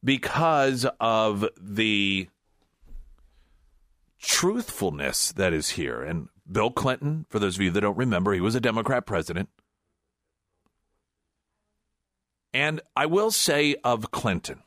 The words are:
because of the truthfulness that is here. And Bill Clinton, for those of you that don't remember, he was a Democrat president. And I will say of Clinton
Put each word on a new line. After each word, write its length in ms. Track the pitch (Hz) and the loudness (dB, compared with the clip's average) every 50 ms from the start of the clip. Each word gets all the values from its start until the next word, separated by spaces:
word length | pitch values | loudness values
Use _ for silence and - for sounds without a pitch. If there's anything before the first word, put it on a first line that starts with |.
| - | 2
because 800 | 127 139 131 - - - 147 160 165 160 147 139 135 135 123 117 135 - _ | 2 0 0 0 -2 -2 2 2 4 4 4 4 4 2 0 -2 -2 -2 _
of 480 | 110 113 113 110 110 110 107 98 104 - - - | 0 2 4 4 4 2 2 0 -2 -2 -4 -8
the 720 | 90 98 104 101 110 110 107 101 101 98 98 95 92 90 _ _ _ _ _ _ _ _ _ _ - - - - - - - _ - - _ _ _ _ _ _ _ _ _ _ _ _ _ _ _ _ _ _ | -14 -10 -2 0 2 2 2 2 2 2 0 -2 -4 -6 _ _ _ _ _ _ _ _ _ _ -20 -18 -16 -16 -16 -18 -20 _ -20 -20 _ _ _ _ _ _ _ _ _ _ _ _ _ _ _ _ _ _
truthfulness 1120 | - - - - - 180 208 247 226 - - - 104 92 76 71 71 67 - - - - - | -4 -2 0 2 2 2 0 0 -4 -6 -6 -4 -2 -2 -2 -2 -4 -4 -2 -2 -2 -2 -2
that 220 | - 95 92 82 | 0 0 0 2
is 160 | 80 73 - | 0 -2 -2
here. 320 | - - 80 65 60 58 64 | -4 -4 -4 -4 -4 -6 -6
And 260 | 73 82 82 73 - _ _ _ - | -4 -6 -6 -6 -8 _ _ _ -6
Bill 220 | 92 107 107 120 127 | -2 0 0 0 0
Clinton, 520 | - - 131 127 123 - 147 151 160 151 _ | -2 -2 -2 -2 0 -2 -4 -4 -4 -6 _
for 80 | - 107 | -2 0
those 160 | 101 98 87 | 0 0 0
of 60 | 92 98 | 2 0
you 80 | 92 | 2
that 100 | 85 101 | 2 2
don't 160 | 101 104 101 | 0 0 0
remember, 380 | 85 127 127 107 87 92 101 101 | 0 0 0 2 2 2 2 2
he 60 | 92 87 | 2 2
was 140 | 107 113 | 0 0
a 40 | 127 | 2
Democrat 460 | 117 123 110 113 110 - 135 123 101 | 0 0 0 0 -2 0 -2 -2 -2
president. 420 | - 107 87 80 - 82 85 98 - _ _ _ _ _ _ _ _ _ _ _ _ _ _ _ _ _ _ _ _ _ _ _ _ _ _ _ _ _ _ _ _ _ _ _ _ _ _ _ _ _ _ _ _ _ _ _ _ _ _ _ _ _ _ _ _ _ _ _ _ - | -2 -2 -4 -2 -2 -4 -6 -6 -6 _ _ _ _ _ _ _ _ _ _ _ _ _ _ _ _ _ _ _ _ _ _ _ _ _ _ _ _ _ _ _ _ _ _ _ _ _ _ _ _ _ _ _ _ _ _ _ _ _ _ _ _ _ _ _ _ _ _ _ _ -2
And 300 | 127 143 151 156 151 - _ _ | -2 0 0 -2 -4 -8 _ _
I 120 | - 143 | -2 0
will 240 | 156 165 196 208 226 | 2 2 2 2 2
say 460 | 214 - - - 156 143 147 147 143 - - | 0 0 2 2 2 4 4 2 2 0 0
of 260 | 123 120 113 110 - | 0 0 0 -2 -6
Clinton 520 | - - - 117 95 82 - - - - _ | -8 -4 -2 0 -2 -2 -4 -8 -14 -14 _